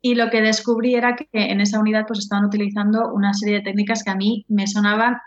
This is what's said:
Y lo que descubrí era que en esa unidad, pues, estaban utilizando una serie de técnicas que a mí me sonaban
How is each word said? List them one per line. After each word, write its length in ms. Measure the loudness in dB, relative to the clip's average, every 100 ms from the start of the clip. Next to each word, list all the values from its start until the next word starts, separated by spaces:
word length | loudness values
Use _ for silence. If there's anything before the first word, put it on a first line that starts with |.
| 0
Y 100 | 0
lo 140 | 2
que 120 | 2
descubrí 540 | 2 0 0 0 2 2
era 200 | 2 -2
que 120 | -4
en 300 | -4 0 2
esa 180 | 0 2
unidad, 260 | 2 0 -2
pues, 140 | -6
estaban 240 | -4 0
utilizando 720 | 0 0 -2 0 0 0 0
una 200 | 0 0
serie 260 | 0 0 -2
de 20 |
técnicas 420 | -2 -2 -2 -2
que 60 | -4
a 60 | -2
mí 300 | 0 -2 -2
me 180 | -2 0
sonaban 520 | 0 0 2 0 0